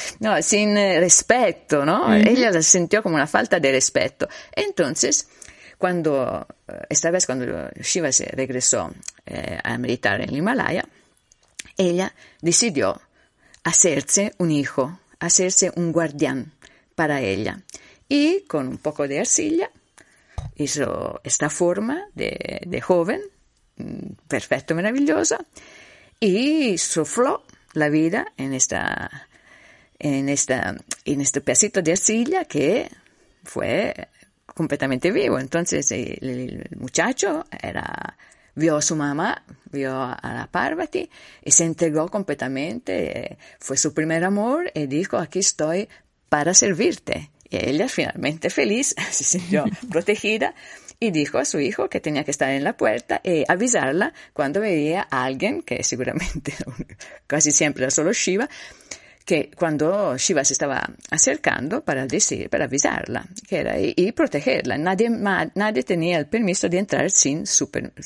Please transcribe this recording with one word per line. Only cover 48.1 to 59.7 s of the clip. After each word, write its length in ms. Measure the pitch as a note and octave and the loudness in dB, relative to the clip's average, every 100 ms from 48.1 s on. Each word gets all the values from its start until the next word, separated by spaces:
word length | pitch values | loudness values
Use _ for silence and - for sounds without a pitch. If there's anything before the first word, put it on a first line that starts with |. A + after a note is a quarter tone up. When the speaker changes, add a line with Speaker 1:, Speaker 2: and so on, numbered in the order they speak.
| - C3+ D#3+ - | -4 -4 -4 -2
Speaker 1:
feliz, 440 | - G#3+ A3 C#4+ - | 0 2 2 0 -4
<laughs> 140 | - | -4
se 140 | - | -2
sintió 400 | - F#3 F3 D3+ G#3 G3 | -2 -2 0 0 0 -4
Speaker 3:
<laughs> 140 | B3+ | -4
Speaker 1:
protegida 640 | E3+ F#3 G#3 G#3 A3 - - - - - - | -2 0 0 0 0 -2 -6 -18 -20 -18 -4
y 100 | A3+ | 0
dijo 280 | D#3 C#3+ - | 2 0 0
a 60 | |
su 160 | - D#3+ | 0 0
hijo 280 | D3+ G#3+ F#4+ | 0 0 -2
que 120 | F#3+ | -2
tenía 240 | D#3+ D3 | -2 -2
que 60 | D3+ | -2
estar 200 | D3 C3+ | -2 0
en 140 | C#3 | 0
la 120 | D#3 - | -2 0
puerta 440 | - A2+ - - | 0 0 -2 -4
y 200 | F#3+ D#3+ - | 0 2 2
avisarla 680 | F3+ B3 G3+ C3+ D#3+ B3 - - | 2 2 0 0 0 -2 -4 -10
cuando 280 | - C#3+ F#3+ | -4 -2 -2
veía 460 | G#3+ D#3+ D3 F3+ - | 0 2 2 0 -2
a 140 | C3 | -2
alguien, 380 | B2+ C3+ G3 D#4+ | -2 -2 -2 -2
que 200 | - - | -4 -4
seguramente 720 | - A#2+ B2+ D3 - - - - - - - | -2 -2 -2 -4 -4 -6 -8 -8 -10 -10 -12
<laughs> 360 | - - - - | -16 -20 -18 -4
casi 240 | D3 D3+ | 0 2
siempre 340 | - D3+ - | 4 2 0
era 60 | C3 | 0
solo 220 | D#3 D#3+ | 2 0
Shiva, 360 | A#3+ - F#3+ C#4 - - - - - - - | 0 0 0 -2 -8 -18 -20 -18 -20 -20 -10
que 260 | - D#3+ - - | -2 0 0 -2
cuando 600 | E3 | -2